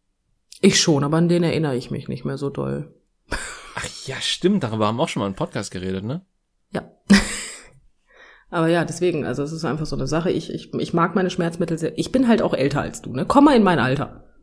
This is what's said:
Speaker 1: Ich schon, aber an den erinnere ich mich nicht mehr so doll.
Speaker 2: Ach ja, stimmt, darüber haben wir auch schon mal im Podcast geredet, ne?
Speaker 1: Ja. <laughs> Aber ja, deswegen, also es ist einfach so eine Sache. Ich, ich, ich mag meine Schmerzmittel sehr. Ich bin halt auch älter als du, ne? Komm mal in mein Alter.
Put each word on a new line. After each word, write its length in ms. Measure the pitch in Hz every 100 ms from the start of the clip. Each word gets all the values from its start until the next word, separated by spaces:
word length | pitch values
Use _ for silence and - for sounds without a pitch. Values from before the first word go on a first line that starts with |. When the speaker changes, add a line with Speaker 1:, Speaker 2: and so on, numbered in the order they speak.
| _ _ _ _ _ -
Speaker 1:
Ich 180 | 196 -
schon, 240 | - 143
aber 140 | 143 160
an 100 | 170
den 140 | 175
erinnere 320 | 165 147 156 123
ich 160 | -
mich 160 | - -
nicht 160 | 131 139
mehr 120 | 139
so 120 | 139
doll. 440 | 139 - - 143 _ _ _ - - - - - -
Speaker 2:
Ach 100 | - - -
ja, 80 | 131
stimmt, 420 | - - 180 208
darüber 240 | 113 110 107
haben 80 | 117
wir 60 |
auch 60 | 165
schon 100 | -
mal 60 | 101
im 80 | 98
Podcast 360 | 156 - 101
geredet, 320 | 92 92 95 107
ne? 160 | 165 - _ _ _ _
Speaker 1:
Ja. 180 | - - _ -
<laughs> 100 | 202 - - - - - - _ _ _ - - - _
Aber 160 | 170 165
ja, 160 | 170
deswegen, 420 | 160 160 180 160 98
also 180 | 135
es 80 | 143
ist 120 | 160
einfach 220 | 165 160 156
so 100 | 139
eine 120 | 135
Sache. 240 | 156 175
Ich, 200 | - -
ich, 220 | - -
ich 200 | - -
mag 200 | 170 170
meine 160 | 190 180
Schmerzmittel 480 | 180 170 170 170 160
sehr. 200 | 160 -
Ich 120 | -
bin 160 | 254 247
halt 140 | 226
auch 120 | - -
älter 260 | 143 139
als 200 | - -
du, 120 | -
ne? 120 | 123 -
Komm 180 | 262 294
mal 100 | 247
in 80 |
mein 140 | 196 160
Alter. 460 | 123 135 - - - -